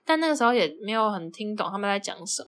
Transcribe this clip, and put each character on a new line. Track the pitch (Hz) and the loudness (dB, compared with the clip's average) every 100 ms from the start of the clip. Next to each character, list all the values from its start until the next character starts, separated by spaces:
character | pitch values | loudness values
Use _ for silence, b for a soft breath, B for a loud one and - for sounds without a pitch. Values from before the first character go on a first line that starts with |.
但 | - 320 | 0 2
那 | 320 | 2
个 | |
时 | 302 | 4
候 | 233 | 4
也 | 247 165 156 | 4 2 0
没 | 202 | -4
有 | 220 220 | 2 2
很 | 202 165 | 0 -6
听 | - 214 | -8 -8
懂 | 214 175 | -4 -4
他 | 196 | -2
们 | 202 | -2
在 | 202 | -2
讲 | 202 185 175 | -2 -10 -6
什 | - | -8
么， | - | -8